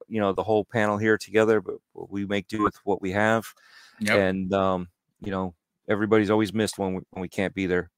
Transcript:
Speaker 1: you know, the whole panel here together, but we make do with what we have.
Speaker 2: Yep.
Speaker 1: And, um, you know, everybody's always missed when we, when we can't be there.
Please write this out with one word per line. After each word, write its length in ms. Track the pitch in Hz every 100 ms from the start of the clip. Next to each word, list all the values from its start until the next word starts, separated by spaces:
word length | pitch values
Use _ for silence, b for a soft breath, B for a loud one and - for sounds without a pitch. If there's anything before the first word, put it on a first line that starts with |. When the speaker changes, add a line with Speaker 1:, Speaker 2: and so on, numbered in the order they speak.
| -
Speaker 1:
you 120 | 110
know, 140 | 101
the 100 | 92
whole 220 | 92 107 98
panel 320 | 117 107 104
here 200 | 110 107
together, 440 | - 104 110 107
but 140 | 92 - _
we 320 | - - 101 98
make 220 | 101 -
do 160 | 110
with 120 | 104 -
what 180 | 101 92
we 100 | 95
have. 340 | 101 110 113 - - b b b b
Speaker 2:
Yep. 180 | 104 104
Speaker 1:
And, 360 | 95 95 92
um, 360 | 98 95 92 87 _ _ _
you 100 | 95
know, 240 | 95 92 - _ _ -
everybody's 420 | 104 107 110 101
always 240 | 107 104
missed 240 | 107 104 -
when 180 | 98 92
we, 60 | -
when 100 | 95
we 80 | 90
can't 240 | - 92
be 120 | 95 92
there. 240 | 90 90